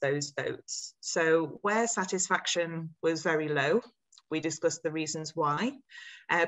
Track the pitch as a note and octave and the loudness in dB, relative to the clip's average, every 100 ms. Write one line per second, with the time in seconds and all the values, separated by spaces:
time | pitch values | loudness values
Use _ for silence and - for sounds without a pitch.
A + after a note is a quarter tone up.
0 | C#3 C#3+ C#3+ - C3 C3 - - - - | 0 0 -2 -4 -4 -4 -8 -12 -12 -12
1 | - - D#3+ E3 D3+ - G3+ A3 A#3 G3+ | -4 0 4 4 2 -2 0 2 2 0
2 | F#3 F#3 - F3+ - F3 E3+ E3 D#3+ - | -2 -2 0 0 0 -2 -2 -4 -8 -2
3 | E3 D#3+ F3 D#3 D3+ D3 C#3 G#3 - _ | 0 2 2 0 2 2 4 2 0 _
4 | _ _ - D#3 D#3+ D#3 E3 - D#3+ D#3 | _ _ -6 -2 -2 0 0 0 -4 -2
5 | D3+ D#3+ D#3 E3 D3+ D3 A#3 C#4 - - | -4 -4 -6 -2 0 2 -2 -4 -14 -20
6 | - - - E3+ | -18 -10 0 2